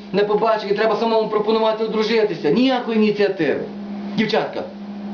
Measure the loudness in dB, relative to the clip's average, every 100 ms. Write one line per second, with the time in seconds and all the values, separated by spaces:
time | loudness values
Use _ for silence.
0 | -4 0 2 2 2 0 0 0 2 2
1 | 2 2 2 0 2 2 2 0 -2 0
2 | 2 2 2 0 2 4 4 2 0 2
3 | 2 4 0 2 0 0 -6 -10 -10 -10
4 | -6 -2 0 0 -2 -6 -10 -12 -12 -12
5 | -10